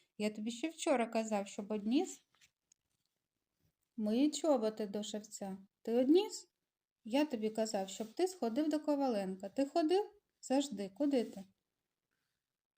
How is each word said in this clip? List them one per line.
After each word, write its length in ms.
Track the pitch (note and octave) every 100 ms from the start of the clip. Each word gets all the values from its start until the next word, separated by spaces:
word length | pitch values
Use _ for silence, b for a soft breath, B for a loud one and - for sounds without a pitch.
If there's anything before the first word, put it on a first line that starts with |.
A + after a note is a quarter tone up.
| b -
Я 120 | G#3+
тобі 200 | G#3+ A3
ще 180 | A#3 D#4+
вчора 380 | - E4+ B3+ A3+
казав, 420 | A3+ A3 G#3 G3+
щоб 240 | - G3+
одніс». 480 | A3 G#3 C4+ F#4+ - _ _ _ _ _ _ _ _ _ _ _ _ _ _ _ _ _ -
«Мої 340 | G#3 A#3 D4+
чоботи 560 | D4+ E4 C4 A3 A3 G#3
до 160 | G#3
шевця. 560 | G#3 G#3+ G#3+ - G3 F#3+ - _
Ти 120 | -
одніс?» 540 | A#3 C4 F4 G#4+ - - _ _ _ _ _
«Я 200 | A3 C4
тобі 260 | D4+ A3+ G#3+
казав, 380 | A3 A3 G3+ F#3+
щоб 260 | - A3
ти 140 | - F4+
сходив 400 | - A3+ A3+ D4+
до 120 | D4+
Коваленка. 680 | D4+ C#4 C4+ G#3 F#3+ F#3+ G3+
Ти 180 | - C#4
ходив? 440 | E4+ D#4 F#4 G#4+ - _ _
Завжди. 500 | - C4 C#4+ G3+ G3
Куди 300 | - D4 C4+
ти?» 200 | A3 F#3+ F#3+ _ _ _ _ _ _ _ _ _ _ _ _